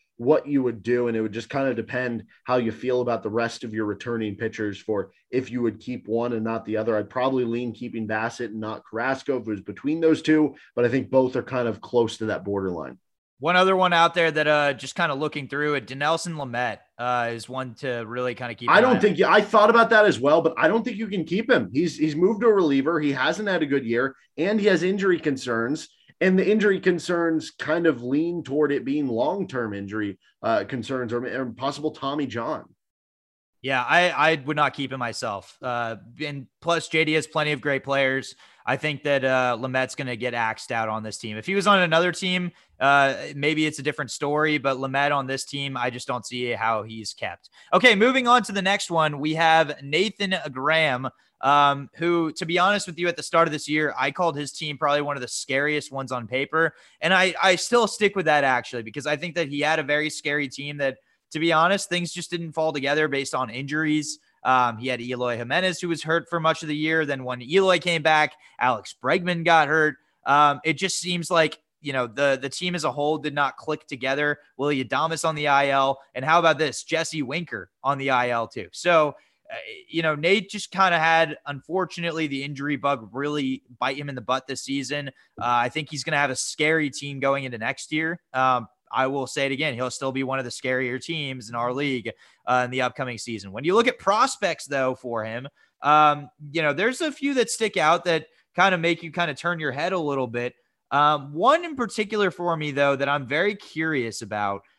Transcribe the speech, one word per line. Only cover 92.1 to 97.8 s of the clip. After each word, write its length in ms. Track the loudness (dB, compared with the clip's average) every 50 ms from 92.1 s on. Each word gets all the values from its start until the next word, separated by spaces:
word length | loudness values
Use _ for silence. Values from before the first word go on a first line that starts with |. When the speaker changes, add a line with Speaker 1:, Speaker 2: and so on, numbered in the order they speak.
| -12 -12 -20 _ _ _ _
Speaker 2:
uh, 140 | 0 0 0 0
in 60 | 0
the 100 | -2 -2
upcoming 380 | -2 -2 -2 -6 -6 -6 -6 -10
season. 320 | -8 -8 -8 -8 -10 -10
When 120 | -12 -4 -2
you 120 | 2 2
look 120 | 4 2
at 120 | 2 -2 0
prospects, 640 | 0 0 2 2 2 0 0 -2 -2 -2 -2 -4 -6
though, 300 | -4 -2 0 0 0 -2
for 300 | -4 -8 -6 -4 -4 -4
him, 220 | -6 -8 -8 -10 -12 -16 _ _ _ _ _
um, 480 | 2 6 6 8 8 6 4 2 -4 -14 _ _ -18 -6
you 120 | -4 0 0
know, 100 | 0 0
there's 280 | 2 0 0 0 -2
a 100 | -4 -4
few 240 | -4 -4 -4 0 2
that 160 | 0 0 0
stick 260 | 0 -2 -4 -2 0
out 280 | 2